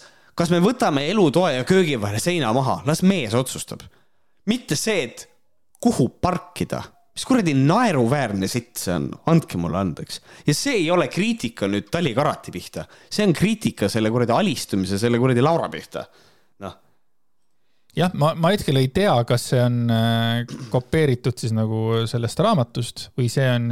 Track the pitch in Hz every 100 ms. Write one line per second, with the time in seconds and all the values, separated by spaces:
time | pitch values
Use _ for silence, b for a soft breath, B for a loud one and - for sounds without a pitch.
0 | B B B - 170 170 185 254 208 143
1 | 143 143 165 151 180 127 131 190 175 131
2 | 101 104 - 175 123 120 127 92 98 160
3 | 185 196 113 117 131 - - - - -
4 | _ _ _ _ - 247 - - - 202
5 | 123 - - _ _ _ _ _ 247 -
6 | 127 - 175 180 - - 87 64 - -
7 | _ - - 254 175 135 135 190 247 151
8 | 113 147 123 101 98 127 - - - 87
9 | 69 - - 165 - 90 85 87 95 71
10 | - - B B - 147 277 247 156 180
11 | 143 - 214 226 117 - 101 101 - 165
12 | 170 110 147 95 - 90 - - 82 B
13 | B - 208 151 196 220 - - 101 113
14 | 110 120 120 120 196 127 - 101 92 98
15 | 120 120 131 120 139 165 95 78 - 71
16 | - b b b b _ 98 - _ _
17 | _ _ _ _ _ _ _ _ _ -
18 | 180 185 147 165 165 208 - 135 131 175
19 | 202 131 120 123 - 131 123 120 117 113
20 | 113 113 117 117 120 - 127 131 123 160
21 | 147 127 127 117 117 110 110 110 110 113
22 | 113 120 117 - 196 202 117 - 117 -
23 | - - 120 143 131 120 117